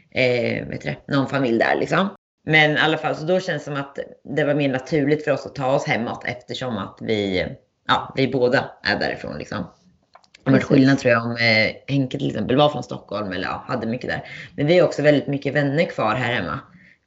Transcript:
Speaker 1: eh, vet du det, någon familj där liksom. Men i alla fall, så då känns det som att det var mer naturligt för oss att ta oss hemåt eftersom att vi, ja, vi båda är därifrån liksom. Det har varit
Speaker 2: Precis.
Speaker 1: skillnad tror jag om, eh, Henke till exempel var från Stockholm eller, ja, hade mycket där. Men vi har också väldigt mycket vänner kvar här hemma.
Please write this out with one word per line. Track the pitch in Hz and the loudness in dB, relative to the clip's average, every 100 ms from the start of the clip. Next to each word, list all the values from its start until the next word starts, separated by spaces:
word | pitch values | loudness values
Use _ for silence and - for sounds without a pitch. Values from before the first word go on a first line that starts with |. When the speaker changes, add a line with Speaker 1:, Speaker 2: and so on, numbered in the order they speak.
| _ | _
Speaker 1:
eh, | - 127 120 117 113 - | 0 0 2 -2 -4 -6
vet | - | -8
du | - | -8
det, | 139 - 143 | -10 -4 -2
någon | 127 | 0
familj | 135 127 113 | 0 0 2
där | 69 71 | 2 0
liksom. | - 156 202 - _ _ - | 0 0 0 -4 _ _ 0
Men | 156 151 | 4 4
i | 135 | 4
alla | 151 156 | 2 0
fall, | 143 139 | -2 -4
så | 156 | 0
då | 185 | -2
känns | 185 147 147 | -2 -6 -6
det | |
som | 143 | -8
att | 139 - - - | -8 -12 -16 -18
det | - 143 | -6 -2
var | 143 | 0
mer | 147 139 | 2 0
naturligt | - - 160 139 151 | -2 0 0 2 2
för | 151 | 2
oss | 135 - | -2 -4
att | - | -6
ta | 131 139 | 0 0
oss | 156 | 0
hemåt | 110 113 - - | -2 -2 -6 -8
eftersom | - - 117 127 107 | -10 -10 -8 -6 -6
att | 101 - | -8 -10
vi, | 113 107 98 92 80 131 _ _ - | -2 -2 0 -2 -2 -8 _ _ -2
ja, | - - - | -2 -2 -2
vi | 131 | 0
båda | 131 123 127 - - | 2 2 2 -2 -6
är | - 101 | -4 -2
därifrån | 67 - - 73 | -2 -4 -8 -10
liksom. | - 107 | -8 -8
Det | - - _ _ _ - _ - 135 | -10 -14 _ _ _ -20 _ -6 2
har | |
varit | 131 | 2
Speaker 2:
Precis. | - 139 | 4 6
Speaker 1:
skillnad | 135 135 | 6 4
tror | 123 | 4
jag | 117 117 | 2 0
om, | |
eh, | 117 117 110 101 - - | 0 2 4 2 -2 -2
Henke | 139 127 - | -2 0 -2
till | 139 | -4
exempel | 117 101 131 | -4 0 4
var | 147 | 4
från | 131 | 2
Stockholm | - 131 - 104 98 | -8 -12 -8 -8 -6
eller, | 92 65 | -6 -6
ja, | 62 - | -8 -8
hade | 127 113 | -6 -4
mycket | 123 - | -6 -6
där. | 78 - - - - | -8 -10 -16 -14 -2
Men | 147 | 4
vi | 180 | 6
har | 147 | 4
också | - | 4
väldigt | 147 143 - | 4 4 2
mycket | 139 139 | -2 -2
vänner | 151 139 147 180 | 0 0 0 -2
kvar | - 110 123 | -2 -2 0
här | 117 | -2
hemma. | 120 82 78 - - - _ | -2 -4 -6 -10 -20 -20 _